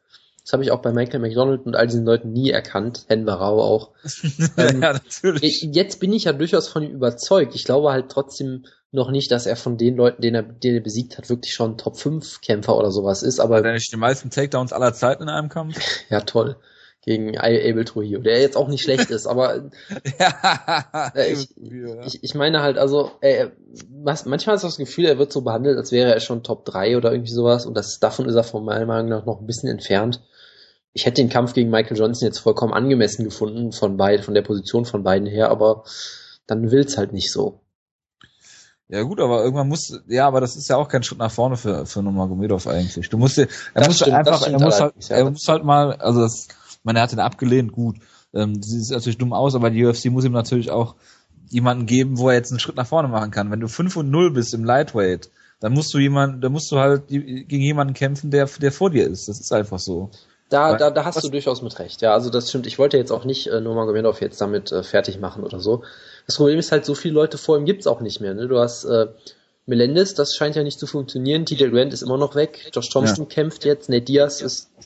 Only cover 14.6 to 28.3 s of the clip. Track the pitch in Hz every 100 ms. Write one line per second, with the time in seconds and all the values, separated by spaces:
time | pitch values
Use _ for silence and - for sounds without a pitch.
14.6 | 127 - 123 117 123 143 156 156 151 165
15.6 | 156 160 - - - 104 - 117 120 135
16.6 | _ _ - _ - 113 107 107 113 117
17.6 | 113 113 113 110 104 101 120 117 139 -
18.6 | 139 139 147 131 123 113 120 123 127 123
19.6 | 143 - - 202 139 - 180 - 196 156
20.6 | - 160 - 156 135 139 123 147 135 -
21.6 | 110 123 120 113 123 - - 147 147 156
22.6 | 143 131 139 143 - - 139 127 120 -
23.6 | - - 98 135 147 156 120 143 - 208
24.6 | 180 156 135 - 170 131 143 143 123 113
25.6 | 139 123 - 123 123 113 - 117 - 110
26.6 | - - 104 123 117 120 117 120 120 120
27.6 | 120 110 104 - 107 - 131